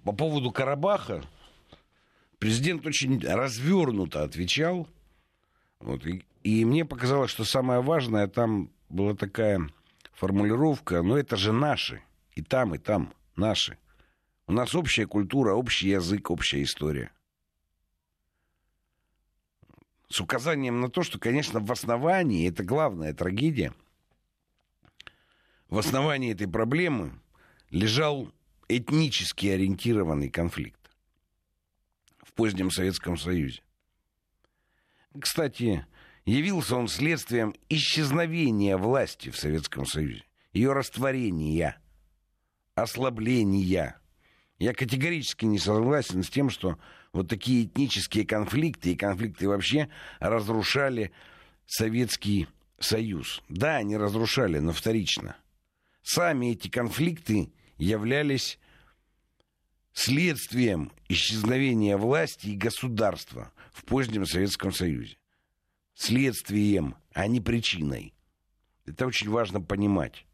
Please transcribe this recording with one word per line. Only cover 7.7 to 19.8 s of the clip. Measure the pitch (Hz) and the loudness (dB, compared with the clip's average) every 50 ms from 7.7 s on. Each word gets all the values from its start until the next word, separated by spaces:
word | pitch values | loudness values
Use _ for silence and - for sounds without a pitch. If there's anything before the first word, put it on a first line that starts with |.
| 123 123 | 2 2
важное, | 123 139 165 160 131 120 110 107 101 | 2 2 2 0 0 2 2 2 2
там | 98 - - 117 113 110 101 87 - _ _ _ _ | 2 2 0 2 2 2 0 -2 -4 _ _ _ _
была | 73 90 98 101 104 | -2 0 0 0 0
такая | 98 - 98 95 - 113 107 101 95 82 73 - _ _ _ _ _ _ - | 0 -4 -4 -2 0 2 2 4 2 0 -2 -6 _ _ _ _ _ _ -20
формулировка: | _ - - 95 98 101 104 104 110 120 147 160 143 - - - 90 87 | _ -4 -2 0 2 2 2 2 4 4 4 2 2 0 -2 0 0 2
«Но | 85 92 120 | 2 4 2
это | 147 143 - 120 | 2 0 0 -2
же | 98 95 104 | 0 2 2
наши, | 110 120 143 151 135 - - - 60 53 - _ _ _ _ _ _ | 2 2 2 2 0 0 -2 -6 -8 -10 -16 _ _ _ _ _ _
и | - | -10
там, | 78 - - 131 127 107 80 | -4 0 0 2 2 0 -2
и | 69 | -4
там | - - 107 95 71 - - _ _ _ _ | -2 0 0 0 0 -2 -8 _ _ _ _
наши. | - 95 110 101 - - - - _ _ _ _ _ _ _ _ _ _ _ _ _ _ | 0 0 2 2 0 -2 -4 -4 _ _ _ _ _ _ _ _ _ _ _ _ _ _
У | - | -2
нас | 87 117 123 117 - | 0 0 0 0 0
общая | 175 170 131 - 123 107 | 0 0 0 0 0 0
культура, | - - 104 101 92 - 139 131 107 95 | 0 0 0 0 2 2 2 4 4 4
общий | 113 127 117 - - 92 95 | 2 2 0 -2 0 2 2
язык, | 98 98 87 85 101 104 - - | 2 2 2 0 -2 -2 0 -2
общая | 85 87 - - - 71 | -2 -2 0 -2 0 0
история». | 69 69 - - 73 78 73 67 57 - _ _ _ _ _ _ _ _ _ _ _ _ _ _ _ _ _ _ _ _ _ _ _ _ _ _ _ _ _ _ _ _ _ _ _ _ _ _ _ _ _ _ _ _ _ _ _ _ _ _ _ _ - - | 0 -2 -2 -2 -2 -2 -2 -2 -6 -10 _ _ _ _ _ _ _ _ _ _ _ _ _ _ _ _ _ _ _ _ _ _ _ _ _ _ _ _ _ _ _ _ _ _ _ _ _ _ _ _ _ _ _ _ _ _ _ _ _ _ _ _ -20 -20